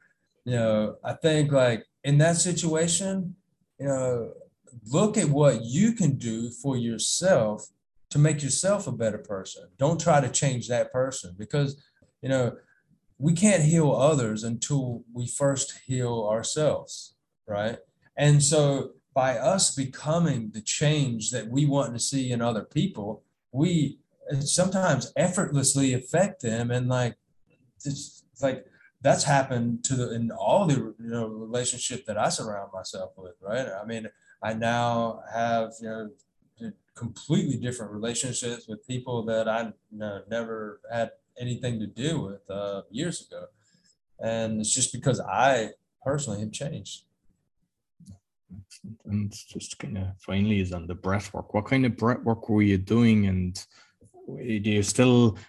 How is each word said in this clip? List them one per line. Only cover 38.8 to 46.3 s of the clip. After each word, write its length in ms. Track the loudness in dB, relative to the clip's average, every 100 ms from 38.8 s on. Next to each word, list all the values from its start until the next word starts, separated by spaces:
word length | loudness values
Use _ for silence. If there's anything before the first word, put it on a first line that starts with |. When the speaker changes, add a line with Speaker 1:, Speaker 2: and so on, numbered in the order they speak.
| -8
Speaker 1:
people 380 | -8 -6 -6
that 240 | -2 -2 0
I, 240 | -2 -4 -10 _
you 100 | -10
know, 220 | -10 -10 -8
never 520 | -6 -6 -8 -12 -14 -8
had 200 | -4 -4 -6 _ -12
anything 400 | -8 -6 -4 -6
to 80 | -6
do 320 | -6 -4 -2
with, 220 | -4 -10 -10
uh, 320 | -8 -6 -8 -10
years 340 | -6 -6 -8 -12
ago. 200 | -16 -16 _ _ _ _ _ _ -10
And 380 | -4 -2 -2 -2
it's 140 | -2
just 180 | 0 -2
because 300 | 0 0 0
I 480 | 0 2 4 4 0 -8 _ _
personally 380 | -4 -4 -2